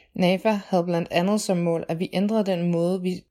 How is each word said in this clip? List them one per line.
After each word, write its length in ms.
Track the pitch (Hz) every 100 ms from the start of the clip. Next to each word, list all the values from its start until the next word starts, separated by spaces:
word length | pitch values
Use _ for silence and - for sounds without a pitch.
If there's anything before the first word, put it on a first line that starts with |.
| _
nafa 360 | - 180 185 220
havde 340 | 208 - 180
blandt 280 | 175 170 170
andet 300 | 170 185 214
som 160 | - 180
mål, 280 | 170 165 -
at 100 | 165
vi 100 | 185
ændrede 320 | 180 208 226 196
den 260 | 180 175
måde, 300 | 170 170 190
vi 220 | 180 180 -